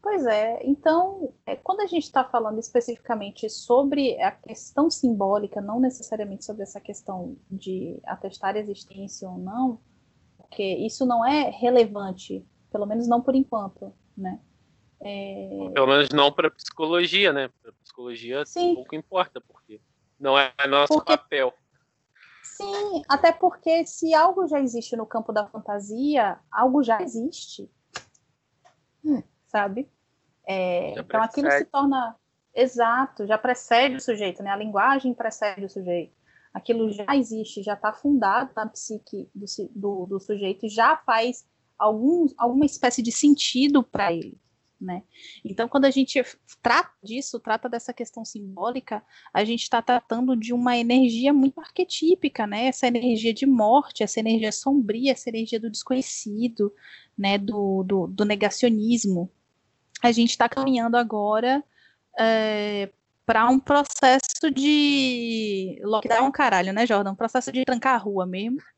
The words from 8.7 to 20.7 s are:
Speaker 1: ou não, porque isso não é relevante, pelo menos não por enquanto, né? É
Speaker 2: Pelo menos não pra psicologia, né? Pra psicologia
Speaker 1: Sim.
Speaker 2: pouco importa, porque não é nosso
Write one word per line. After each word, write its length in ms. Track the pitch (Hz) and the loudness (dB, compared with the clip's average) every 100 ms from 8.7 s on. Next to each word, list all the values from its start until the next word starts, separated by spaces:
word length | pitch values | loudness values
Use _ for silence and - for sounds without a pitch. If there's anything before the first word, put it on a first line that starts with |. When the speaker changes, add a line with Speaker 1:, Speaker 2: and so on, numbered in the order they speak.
| 196 - 196 196 - 190 | -12 -14 -16 -16 -14 -14
Speaker 1:
ou 120 | 180 | -12
não, 400 | 180 226 262 226 _ _ _ _ _ _ | -10 -2 -2 -2 _ _ _ _ _ _
porque 240 | _ - | _ -6
isso 440 | 196 185 220 - 254 | -4 -2 -4 -2 0
não 180 | 233 233 | 2 2
é 240 | 302 247 | 2 0
relevante, 960 | 202 247 254 220 202 196 185 - 190 - _ _ | 0 4 4 4 -2 -10 -12 -12 -14 -14 _ _
pelo 140 | 208 202 | -6 -4
menos 220 | 226 240 | -4 0
não 120 | 240 | 0
por 140 | 240 | 2
enquanto, 580 | 262 269 220 196 - 196 _ _ - | 2 0 -4 -6 -14 -20 _ _ -12
né? 240 | 185 - _ _ _ _ _ _ | -10 -10 _ _ _ _ _ _
É 480 | 196 202 196 196 196 98 95 | -12 -10 -12 -12 -12 -10 -6
Speaker 2:
Pelo 140 | 143 131 | 0 4
menos 220 | 139 139 | 4 4
não 220 | 147 143 | 4 4
pra 200 | 143 160 | 4 -2
psicologia, 840 | _ - - 160 175 175 185 196 | _ -18 -8 -2 0 0 2 2
né? 160 | 139 131 _ | 0 -4 _
Pra 80 | 117 _ | -20 _
psicologia 640 | _ - 123 117 117 135 147 | _ -16 -14 -12 -8 -6 -6
Speaker 1:
Sim. 300 | 349 349 330 | -2 0 -2
Speaker 2:
pouco 180 | 127 | -4
importa, 480 | 156 - 185 180 123 | -12 -4 -4 -4 -6
porque 400 | _ _ _ 107 _ _ _ _ | _ _ _ -20 _ _ _ _
não 180 | 139 135 | 2 4
é 160 | 135 - | 4 0
nosso 240 | 143 | 2